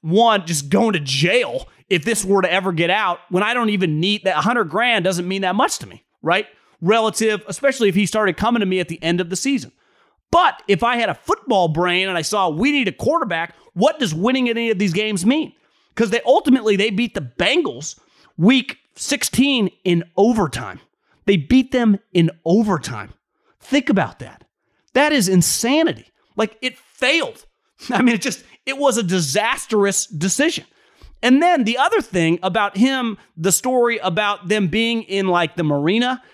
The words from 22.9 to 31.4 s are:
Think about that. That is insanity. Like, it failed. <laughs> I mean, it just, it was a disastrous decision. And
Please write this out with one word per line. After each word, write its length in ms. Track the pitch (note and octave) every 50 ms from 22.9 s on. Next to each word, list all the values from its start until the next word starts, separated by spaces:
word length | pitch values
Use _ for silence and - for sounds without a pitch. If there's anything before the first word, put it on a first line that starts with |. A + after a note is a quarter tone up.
| B2+ G#2 G2 - - _ _ _ _ _ _ _ _ -
Think 280 | - - C4+ D4 B3+ -
about 300 | A3+ F#3+ C#3 F#2+ - -
that. 240 | B2 - - - _ _ _ _ _ _ _ _ _ _
That 220 | - B3 C#4+ D4+ D4+
is 160 | C4+ F#3 F#3+
insanity. 800 | F#3 F3+ D#3+ - - - - A#3 C#4 D#4 E4 C4 C3 - - _ _ _ _ _ _
Like, 220 | - A3+ A3 - _
it 160 | C4 B3+ B3+
failed. 680 | - _ _ _ - B3+ B3+ D#4 E4+ B3+ B2 - - - _ _ _ _
<laughs> 220 | _ _ _ - -
I 120 | B3 -
mean, 120 | B3+ A#3+ A#3
it 80 | F#3
just, 220 | - C4+ - - - _ - _ _
it 120 | B3+ C#4
was 200 | C4+ C#4+ C#4 G#3+
a 60 | A#3 A3
disastrous 1000 | E3+ F#3 F#3 D#3+ C3+ C3 G#3 G#3 A3+ C4 - - - A3+ G#3 G3+ G3 F#3+ - -
decision. 600 | - F#3+ C#3+ E3+ F#3+ - - D4 E4 D#4+ - - _ _ _ _ _ _ _ - - - _
And 200 | - B3 B3+ C#4+